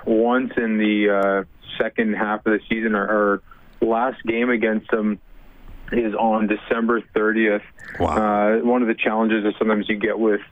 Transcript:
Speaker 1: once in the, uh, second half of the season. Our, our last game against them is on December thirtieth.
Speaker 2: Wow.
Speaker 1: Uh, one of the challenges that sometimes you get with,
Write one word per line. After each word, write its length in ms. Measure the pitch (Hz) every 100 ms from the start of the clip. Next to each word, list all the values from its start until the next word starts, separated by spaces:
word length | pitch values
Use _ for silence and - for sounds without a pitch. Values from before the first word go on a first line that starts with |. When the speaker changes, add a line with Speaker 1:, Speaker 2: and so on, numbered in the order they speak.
| -
Speaker 1:
once 480 | 110 117 123 127 -
in 220 | 113 110
the, 320 | 107 104 104
uh, 340 | 101 98 98 92 - - -
second 360 | 113 - 110
half 320 | 101 104 107 113
of 80 |
the 60 | 104 -
season. 260 | 113 110 104
Our, 140 | 98
our 320 | 107 104 98 - - - -
last 420 | 113 113 127 -
game 260 | 113 113 123
against 380 | 117 113 110 -
them 300 | 113 107 101 - - - - - - -
is 220 | 123 113 101
on 320 | 113 110 104
December 540 | 104 - 117 113 117 -
thirtieth. 480 | 110 107 110 110 104 - - - -
Speaker 2:
Wow. 600 | 87 107 107 104 104 113
Speaker 1:
Uh, 20 |
one 220 | 120 123
of 80 | 113
the 40 |
challenges 520 | 113 120 110 113 110 104
that 80 | -
sometimes 300 | 110 107 98
you 80 | 104
get 240 | 107 104
with, 220 | 110 104 -